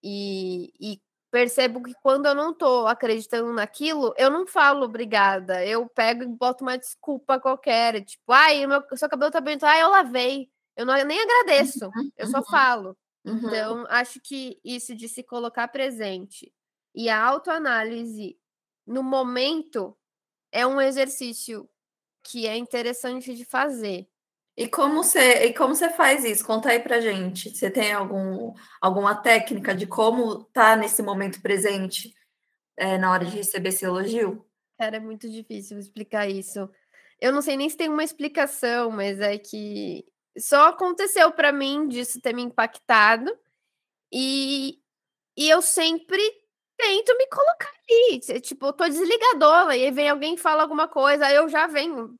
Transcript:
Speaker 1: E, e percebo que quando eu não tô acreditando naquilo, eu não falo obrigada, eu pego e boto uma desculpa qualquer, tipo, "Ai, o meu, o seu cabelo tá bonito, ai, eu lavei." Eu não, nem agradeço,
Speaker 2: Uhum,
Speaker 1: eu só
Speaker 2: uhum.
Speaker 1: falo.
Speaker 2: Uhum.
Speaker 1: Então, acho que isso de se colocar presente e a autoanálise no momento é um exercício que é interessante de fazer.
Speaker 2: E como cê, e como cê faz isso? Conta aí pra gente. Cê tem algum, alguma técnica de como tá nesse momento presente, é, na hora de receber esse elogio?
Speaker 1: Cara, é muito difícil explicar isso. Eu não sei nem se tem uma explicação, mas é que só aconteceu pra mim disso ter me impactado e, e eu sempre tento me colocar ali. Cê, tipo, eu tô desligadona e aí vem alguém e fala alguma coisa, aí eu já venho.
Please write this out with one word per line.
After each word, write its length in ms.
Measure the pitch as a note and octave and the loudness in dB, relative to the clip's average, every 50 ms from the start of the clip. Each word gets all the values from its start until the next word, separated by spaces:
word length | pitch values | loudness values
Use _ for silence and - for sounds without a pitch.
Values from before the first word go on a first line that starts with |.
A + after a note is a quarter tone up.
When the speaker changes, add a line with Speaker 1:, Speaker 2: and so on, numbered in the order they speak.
Speaker 1:
E, 680 | - G3 G3+ G3+ G3+ G3+ G3 F#3+ F#3 F#3 F#3 F3+ F3 - _ _ | -10 -10 -8 -8 -6 -6 -6 -6 -6 -6 -6 -8 -10 -12 _ _
e 200 | F#3+ G#3+ G#3 - _ _ _ _ _ _ | -12 -12 -12 -14 _ _ _ _ _ _
percebo 520 | - A#3+ B3 A#3+ B3 C#4 B3+ B3+ A#3 B3+ | 0 0 0 2 2 0 0 0 -2 -6
que 120 | A#3+ B3 B3 _ | -12 -14 -18 _
quando 240 | _ C4+ C4+ C#4 C#4+ | _ 2 2 2 2
eu 80 | D4 C#4 | 2 2
não 200 | C#4+ D4+ E4 D#4+ | 2 0 -4 -4
tô 320 | D#4+ E4 C#4 B3+ B3 A#3 | _ 2 2 4 4 2
acreditando 640 | G#3+ A#3+ A#3+ - A#3 A3 A3+ A3 - - A#3 A#3 A#3 | 2 0 0 0 -2 -2 -2 -2 -4 -4 -4 -4 -4
naquilo, 600 | A#3+ A3+ G#3 G#3+ - - D4 D#4 D#4+ D4+ C4+ A3+ - - | -2 -4 -4 -6 -6 -6 -4 -4 -2 0 -2 -2 0 2
eu 120 | B3+ C4+ | 2 2
não 160 | C#4+ E4 F#4 | 2 0 -4
falo 380 | F#4 - F#4 D4+ C#4+ C#4 C#4+ C4 | -2 2 4 4 4 4 2 -2
obrigada, 760 | A#3 A3 A3+ A#3+ G#3+ A3 G#3 G3 G3 G3 F#3+ F#3 F#3 F#3 F3+ F3+ | -4 -4 -8 -6 0 2 4 4 4 2 0 -4 -4 -4 -2 -2
eu 220 | G3+ A3 A3+ A#3+ A#3 | -2 -2 -4 -4 -4
pego 340 | _ - A3+ A3+ A#3+ A#3+ B3+ | _ 0 2 2 2 -2 -6
e 20 | |
boto 380 | B3 A#3 A3+ B3 B3 B3+ B3+ C4+ | -10 -8 -2 -2 -2 -2 -2 -6
uma 140 | B3+ B3+ B3+ | -6 -6 -6
desculpa 640 | B3+ - - _ - - C#4+ B3+ _ - C4+ C4 | -8 -12 -16 _ -6 -6 -6 -6 _ -2 -2 0
qualquer, 640 | C4 C4+ C4 C4 - D4 A#3 A3+ A#3 A#3 A3+ G#3+ G3+ | 2 -2 -2 0 0 0 2 2 2 2 0 -2 -8
tipo, 280 | - - _ _ - | -10 -20 _ _ 6
"Ai, 320 | A#3+ C4+ D4+ D#4+ D4+ C#4+ C#4 | 8 8 8 8 6 4 2
o 20 | C4+ | 0
meu, 140 | C#4 C#4+ C#4 - | 0 0 0 -4
o 40 | C4+ | -8
seu 120 | B3+ D4+ D4 | -6 -4 -4
cabelo 220 | - C4 C#4+ D4+ | -2 0 0 0
tá 80 | D4 E4 | 0 0
bonito, 240 | C4 C#4+ D4+ C#4 D#4 | -2 -2 -4 0 2
ai, 180 | D4 D4+ D#4+ | 4 4 6
eu 80 | E4 E4+ | 6 6
lavei." 600 | G4 G4 F4 B3 A#3+ B3+ B3 B3+ C4+ C#4 C4 _ _ _ _ _ _ | 6 6 4 4 -2 -2 -2 -2 -2 -4 -8 _ _ _ _ _ _
Eu 100 | - A#3 | -8 -2
não, 80 | B3+ C4 C#4 C4+ | 0 2 2 2
nem 160 | C#4+ D#4 F4+ | 0 -2 -2
agradeço, 720 | A4+ G#4+ A#4+ B4 A#4+ E4+ D4+ C#4 C#4 C4+ - B3+ A3 F#3+ G3 | 0 2 4 2 4 4 4 4 4 2 -2 -8 -10 -8 -8
Speaker 2:
Uhum, 180 | A3 C#4+ C#4 _ | -8 -8 -8 _
Speaker 1:
eu 100 | - G#3 | -10 -8
só 120 | G#3+ C4 C4+ | -4 -4 -4
Speaker 2:
uhum. 60 | B3 | -4
Speaker 1:
falo. 520 | - - D4+ C4+ B3+ B3 A3+ G3 F#3+ F#3+ _ _ _ _ _ _ | 0 2 4 4 4 2 0 -4 -12 -16 _ _ _ _ _ _
Speaker 2:
Uhum. 140 | - A3 A3 A#3+ | -8 -6 -6 -4
Speaker 1:
Então, 400 | A3 A3 A3 G#3+ A3 A3+ A#3+ A#3+ - | -4 -4 -4 -4 -4 -6 -8 -6 -2
acho 320 | - A#3+ B3 B3 - C4 | 0 0 0 -2 -8 -20
que 400 | _ - C#4 C4+ C4 B3+ - _ _ | _ -12 -12 -10 -10 -12 -14 _ _
isso 300 | - B3 B3 A#3+ - B3 | -10 -10 -10 -10 -12 -14
de 140 | G#3+ A3+ A3+ | -14 -14 -14
se 140 | - - | -14 -14
colocar 460 | B3 _ B3 A#3+ A#3+ A#3 A#3+ - A#3 A#3+ | -14 _ -10 -8 -8 -6 _ -6 -6 -6
presente 840 | - C#4 C4+ C4 B3 A3 G#3+ G3 F#3+ F#3 F#3+ G3 - - - _ _ _ _ _ _ _ _ _ _ | -4 -4 -4 -4 -4 -6 -8 -8 -8 -10 -12 -16 -20 -20 -20 _ _ _ _ _ _ _ _ _ _
e 140 | - A#3 A3+ | -6 -2 0
a 140 | A3 G#3+ A3 | 0 2 2
autoanálise 1120 | B3 C#4 D#4 - F4+ D#4+ E4 D#4 C#4 A#3+ A3+ A3 A3+ A#3 A#3 A#3 A#3 A3 G#3+ G#3+ F#3 - _ _ _ _ _ _ _ _ _ _ | 2 2 0 -2 -4 -4 -2 -2 -2 -2 -2 -2 -4 -6 -8 -10 -10 -12 -12 -14 -14 -16 _ _ _ _ _ _ _ _ _ _
no 160 | - A3+ C4 | -8 -6 -6
momento 960 | C4+ C4 C4+ C4+ C4 B3 B3 B3 B3+ C#4 D#4+ D#4+ D#4 D#4+ - A#3 F#3+ F#3 - _ _ _ _ _ _ _ _ _ _ _ | -4 -2 -2 -2 -2 -2 -2 -2 -2 0 -2 -4 -6 -6 -8 -8 -8 -8 -12 _ _ _ _ _ _ _ _ _ _ _
é 140 | - A3+ B3 | -4 -2 0
um 140 | B3+ C4+ C#4 | 0 2 2
exercício 880 | C4+ C4+ C4 C4+ C4+ C4 C4+ - C4+ A#3+ A#3 - - - A3+ G#3 - _ _ _ _ _ _ _ _ _ _ _ _ | 2 2 2 0 -2 -2 -2 -10 -10 -10 -10 -12 -12 -12 -12 -14 -14 _ _ _ _ _ _ _ _ _ _ _ _
que 220 | - - A#3+ A3+ A3 | -14 -10 -6 -4 -4
é 80 | G#3+ | -4
interessante 760 | A#3 A#3+ A#3 - B3 A#3 A#3+ B3 B3 - B3+ B3 B3+ B3+ C4 B3 | -4 -6 -6 -6 -4 -4 -4 -6 -6 -8 -8 -8 -8 -10 -12 -14
de 80 | A#3 A#3+ | -14 -14
fazer. 640 | - - B3+ C4+ D4 C4+ A#3+ A3 G3+ F#3+ F3+ F#3+ _ _ _ _ _ _ _ _ _ _ | -6 -2 -2 -2 -2 -2 -6 -6 -6 -6 -8 -10 _ _ _ _ _ _ _ _ _ _
Speaker 2:
E 120 | - A#3+ A#3 | -8 -6 -4
como 340 | - - C#4 C#4+ D4+ D#4 | 0 0 2 2 2 2
cê, 440 | F4+ - - D#4+ C4 B3+ B3 A#3 A3+ | 2 2 4 6 6 6 6 6 4
e 80 | A#3 A#3 | 2 2
como 200 | - C#4 B3+ D4+ | 2 0 0 2
cê 160 | - F4 E4 | 0 0 -2
faz 340 | E4 - E4 C4+ C4+ D4 C4 | 2 2 4 4 4 2 0
isso? 200 | A#3 G#3 G#3 - | -2 -2 -2 -2
Conta 220 | - A3 A3 A3+ C#4 | -2 -4 -2 0 2
aí 80 | A#3 A#3 | 0 0
pra 200 | A#3 - B3 A#3 | 0 0 0 0
gente. 500 | A3+ A3 G3+ F#3+ F3+ F#3 F#3 F#3 - - - | 0 0 -2 -2 -4 -6 -8 -8 -12 -12 -6
Cê 140 | - - G3 | -4 -4 -2
tem 220 | F#3+ C4 G#3+ G#3 | 0 0 0 0
algum, 600 | G#3 G3+ G3 F#3+ G3 G3 F#3+ F#3+ F#3+ F#3+ A#3 A#3 - - - - - - | 0 -2 -4 -4 -4 -6 -4 -6 -6 -8 -8 -12 -12 -16 -20 -20 -12 -2
alguma 340 | - F#3 F3+ G3 G3+ G3+ G#3 | 0 0 0 2 2 2 0
técnica 580 | G#3 - A#3+ A3+ A3 A3 - C4 G3+ G3 - F#3+ | 2 4 4 4 4 4 -2 -8 -6 -4 -4 -4
de 120 | F3+ G3+ | -4 -4
como 580 | F#3+ - - A3 A3+ A#3 B3+ A#3+ A3 G#3 - - _ | -6 -2 2 2 2 2 2 0 -2 -4 -6 -10 _
tá 240 | _ C4 A3+ A3 A3 | _ 4 6 6 6
nesse 260 | A3 G#3+ G#3+ - - | 6 2 -2 -2 -2
momento 380 | A3 G3 G3+ F#3+ G3 G3 F#3 - | -2 -2 -4 -4 -4 -6 -8 -8
presente, 720 | - - G3+ F#3+ G3 G#3 G3+ G3 F#3+ F#3 - - - A3+ _ _ _ _ _ _ _ _ _ _ _ _ _ | -2 -2 -2 0 0 -2 -2 -2 -6 -6 -8 -10 -12 -12 _ _ _ _ _ _ _ _ _ _ _ _ _
é, 220 | - F3+ G3 F#3+ F#3+ | -6 -2 -2 0 0
na 140 | F#3+ F#3 | 2 2
hora 120 | F#3 F3+ F3 | 2 0 0
de 100 | F3 G#3+ | -4 -6
receber 340 | G#3 G3+ F#3+ - F#3+ F3 F#3 | -6 -6 -6 -6 -4 -4 -4
esse 140 | F#3+ F#3+ G3 | -4 -4 -4
elogio? 640 | F#3 F3+ F#3 G3 G#3 A3+ A#3 A3 F#3 G#3 - _ _ _ _ _ _ _ _ | -4 -4 -4 -4 -4 -2 -2 -2 -2 -4 -8 _ _ _ _ _ _ _ _
Speaker 1:
Cara, 180 | A#3 A3 G#3+ | -6 -6 -6
é 40 | A3 | -8
muito 280 | A3 A3 A3 G#3 - A#3 | -12 -12 -14 -14 -14 -16
difícil 480 | A3 A3+ A3 _ A3+ G#3 G3 G3 G#3 G#3 | -16 -16 -16 _ -14 -16 -14 -16 -16 -18
explicar 500 | G3 G3 _ G#3+ G#3 _ - G#3+ G#3 G3+ | -18 -18 _ -16 -14 _ -4 -4 -4 -4
isso. 400 | G3 G3 F#3 - - G#3 F#3+ F#3+ _ _ _ _ _ _ _ _ _ _ | -6 -8 -10 -10 -10 -10 -12 -12 _ _ _ _ _ _ _ _ _ _
Eu 120 | - B3 | 0 0
não 80 | C4+ C#4+ | 0 2
sei 140 | C#4+ D#4 C#4 | -2 -2 -4
nem 120 | C4+ C#4 D4+ | -2 -4 -4
se 80 | D4 | -4
tem 120 | D4+ E4+ D#4 | -4 -4 -2
uma 140 | D4+ D4+ D#4 | -2 -2 -4
explicação, 840 | D#4 D#4+ _ C#4+ D4+ D4 E4 C#4+ C#4+ C#4+ - - A#3+ A#3+ A#3+ A#3+ A#3 | -4 -6 _ -8 -6 -2 -2 -2 -2 -2 -4 -4 -2 -2 0 -2 -2
mas 300 | A3 G#3 G3 G3+ G3 G3 | -4 -4 -4 -4 -4 -2
é 180 | G3+ G3+ G#3 G#3 | -2 -2 -2 -4
que 680 | G3+ - - G#3+ G#3 G#3 G#3 G#3 - F#3+ E3 - - _ _ _ _ _ _ - | -10 -14 -14 -12 -10 -10 -10 -8 -8 -8 -10 -12 -14 _ _ _ _ _ _ -12
só 300 | A#3 - C#4+ C#4+ D4 D#4+ | -2 2 6 8 8 6
aconteceu 640 | E4+ - F#4 F4+ F4 E4+ F#4+ F#4+ - F#4+ D#4+ E4 | 6 2 -2 -2 -2 -2 -4 -2 4 6 4 4
pra 200 | E4 - D4+ D4 | 6 4 2 2
mim 340 | C#4+ C#4+ C#4 C4+ C#4 D4 D#4 D4 | 2 0 -2 -2 -2 -2 -4 -4
disso 320 | B3 A#3+ B3 A#3+ - B3 | -4 -6 -8 -8 -10 -6
ter 140 | _ B3 A#3+ | _ -6 -4
me 80 | B3 | -4
impactado 880 | B3 A#3+ - - A3+ A3+ - - _ - A#3+ A3 G#3 G#3+ A3+ A3+ B3 E4 A#4 _ _ _ _ _ _ _ _ _ _ _ _ _ _ _ | -6 -4 -2 -2 -2 -2 -2 -12 _ 2 4 6 6 6 4 2 0 -6 -8 _ _ _ _ _ _ _ _ _ _ _ _ _ _ _
e, 680 | - B3+ C4 C4 C4+ C#4 C4+ C4+ C#4 C#4 C4+ C4+ - _ _ _ _ _ _ _ _ _ _ _ _ | -6 -4 -4 -2 -2 -2 -2 -2 -4 -4 -4 -8 -10 _ _ _ _ _ _ _ _ _ _ _ _
e 120 | - D4 D#4 | -2 4 6
eu 120 | D#4 F4 | 6 6
sempre 600 | E4+ - - - E4 D#4+ E4 E4 E4 _ F4+ F#4+ G#4 A4 A#4 _ _ _ _ _ _ _ _ _ | 4 0 0 2 0 0 0 -2 -4 _ -2 0 0 0 -2 _ _ _ _ _ _ _ _ _
tento 380 | B4 G#4+ G4 G4 A4+ - B4 B4 | 0 0 2 0 2 2 2 2
me 80 | C5 C5+ | 2 -2
colocar 420 | - - C#5+ D#5 E5+ - - D5 - _ _ - | 2 2 2 2 2 0 -6 -12 -12 _ _ 2
ali. 320 | A#4 A4+ B4 A#4+ D4+ B3 | 4 6 6 4 2 0
Cê, 180 | - - - A#3+ | -6 -6 -8 -8
tipo, 260 | B3 - C#4+ - C4 | -8 -10 -12 -4 -4
eu 60 | C#4 C#4+ | -4 -2
tô 100 | - F4+ E4+ | 0 -2 0
desligadona 880 | C#4+ D#4+ F#4 E4 A4+ A4+ A4 B4 B4 C#4 D#4 D4+ D#4 F4 F4 E4 C4+ | 0 0 0 0 0 2 2 2 4 6 6 8 8 8 6 4 2
e 80 | B3 B3+ | 2 2
aí 40 | C#4 | 0
vem 160 | C4 C4+ D4 D4 | 0 2 2 2
alguém 240 | C#4+ C#4+ C#4+ D#4 E4+ | 0 0 -2 -6 -6
e 40 | E4+ | -2
fala 240 | - E4 D#4 D#4 | 0 0 2 2
alguma 260 | D#4+ D#4 D4+ D4 D#4 D#4+ | 2 0 0 -2 -2 -2
coisa, 380 | - D4+ C4 C#4 C#4+ D4 D4 | 0 2 4 4 4 4 4
aí 100 | C#4 C#4+ | 4 6
eu 120 | D4 D#4+ D#4+ | 4 4 4
já 180 | C#4 D4+ D#4+ D#4+ | 2 0 0 0
venho. 480 | D#4 C#4+ C#4+ E4 D#4+ B3+ A3+ A3 B3 | 0 -2 -4 -4 -6 -8 -10 -12 -14